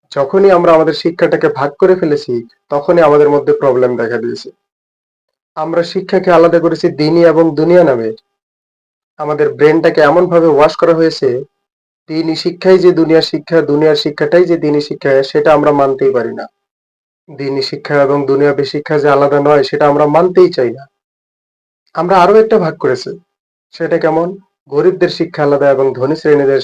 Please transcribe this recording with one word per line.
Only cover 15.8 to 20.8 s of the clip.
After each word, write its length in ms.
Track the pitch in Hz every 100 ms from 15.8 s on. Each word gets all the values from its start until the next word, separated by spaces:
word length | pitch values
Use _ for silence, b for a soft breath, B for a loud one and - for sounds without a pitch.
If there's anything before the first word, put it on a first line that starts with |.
| 135 135 135 127
পারি 160 | 113 113
না। 60 | - _ _ _ _ _ _ _ -
দিনী 340 | 139 139 139
শিক্ষা 340 | 131 147 - 147
এবং 160 | 139 143 139
দুনিয়াবী 340 | 139 143 139 139
শিক্ষা 240 | 147 - 151
যে 60 | 147
আলাদা 280 | 139 143 143
নয়, 220 | 143 147 135
সেটা 160 | 147 147
আমরা 180 | 143 151
মানতেই 440 | 156 180 180 180 175
চাই 140 | 120
না। 80 | 127